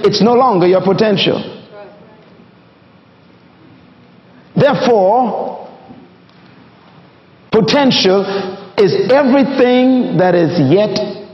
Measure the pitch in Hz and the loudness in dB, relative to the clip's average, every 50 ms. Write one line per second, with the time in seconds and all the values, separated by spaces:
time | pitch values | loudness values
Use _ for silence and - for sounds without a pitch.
0 | - 202 202 - 190 233 247 233 269 254 214 180 175 180 185 185 - 196 190 - | 0 0 0 2 2 2 2 2 2 2 2 2 2 2 2 2 0 0 0 0
1 | 220 214 202 156 - 160 - - - - - - - - - - - - - - | 0 0 0 0 -2 -2 -4 -4 -8 -12 -18 -20 -20 -20 -20 -20 -20 -20 -20 -20
2 | - - - - - - - - - - _ _ _ _ _ _ _ _ _ _ | -20 -20 -20 -20 -20 -20 -20 -20 -20 -20 _ _ _ _ _ _ _ _ _ _
3 | _ _ _ _ _ _ - _ _ - _ _ - - - - - - - - | _ _ _ _ _ _ -20 _ _ -20 _ _ -20 -20 -20 -20 -20 -20 -20 -20
4 | - - - - _ - - - - - - - 233 285 262 - - 247 233 208 | -20 -20 -20 -20 _ -20 -20 -20 -20 -6 -2 2 2 2 2 0 0 0 2 2
5 | 190 185 214 254 254 214 - - - - - - - - - - - - - - | 2 2 2 0 0 -2 -4 -8 -10 -10 -12 -14 -18 -20 -20 -20 -20 -20 -20 -20
6 | - - - _ - - _ - - - - - - - - - - - - - | -20 -20 -20 _ -20 -20 _ -20 -20 -20 -20 -20 -20 -20 -20 -20 -20 -20 -20 -20
7 | - - _ _ _ _ _ _ - - - 220 220 - - 294 277 254 165 - | -20 -20 _ _ _ _ _ _ -10 -2 0 0 0 2 0 2 2 2 0 2
8 | - 185 185 202 190 - - - - - - - - - - - 202 180 - 190 | 0 2 0 0 -2 -2 -6 -6 -8 -8 -12 -14 -18 -10 -2 0 0 0 2 -2
9 | 196 - 254 285 294 254 254 277 262 - - - 247 247 247 254 254 262 262 254 | 0 0 2 2 2 2 2 2 2 0 0 0 2 2 2 2 2 2 2 0
10 | 240 - - 156 185 185 175 175 170 151 151 180 143 127 151 202 214 208 190 - | -2 -2 0 0 0 2 2 2 0 0 0 0 2 2 2 2 0 0 -2 -6
11 | 208 - - - - - | -6 -8 -10 -14 -16 -20